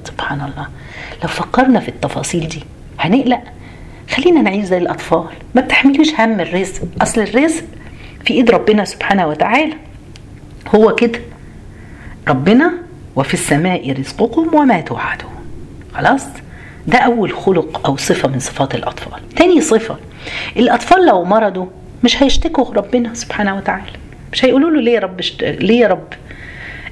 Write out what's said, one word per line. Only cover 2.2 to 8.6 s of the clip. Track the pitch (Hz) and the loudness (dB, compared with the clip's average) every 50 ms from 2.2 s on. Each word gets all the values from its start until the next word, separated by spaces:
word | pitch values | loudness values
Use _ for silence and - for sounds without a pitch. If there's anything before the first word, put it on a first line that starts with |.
| 147 - - 175 156 160 | -4 -4 -2 -2 -4 -4
دي | - - - - - - - - - - | -6 -10 -12 -14 -18 -18 -18 -16 -8 -6
هنقلق. | - 160 202 269 254 247 247 233 - - - - - - - - - - - - - - | 0 2 2 2 4 2 0 0 -2 -8 -18 -20 -20 -20 -18 -18 -18 -18 -18 -18 -10 -4
خلينا | - - 285 359 349 302 | -4 0 4 4 4 6
نعيش | 220 208 185 208 214 | 4 4 2 0 0
زي | 180 185 180 | 0 0 0
الأطفال، | 175 - - - - - - - 160 - - - - - - | 0 0 -2 -6 -2 0 0 0 0 -4 -10 -16 -14 0 0
ما | 247 | 2
بتحمليش | 254 - - - - 269 277 277 311 302 311 - | 2 4 2 4 4 6 6 6 4 4 4 2
هم | 226 220 220 202 | 2 2 2 0
الرزق، | 170 156 170 180 190 175 - - - 170 - - | -2 -2 -2 -2 -2 -2 -4 -6 -8 -8 -2 -2
أصل | 202 214 - 233 | -2 0 2 0
الرزق | 208 190 208 240 285 330 320 - - - - - - - - - - - - - - | 0 2 2 2 2 2 0 -2 -6 -10 -14 -16 -18 -18 -18 -18 -18 -18 -18 -8 -4
في | - - | 0 2
إيد | 302 254 226 | 4 4 6
ربنا | 226 175 | 4 4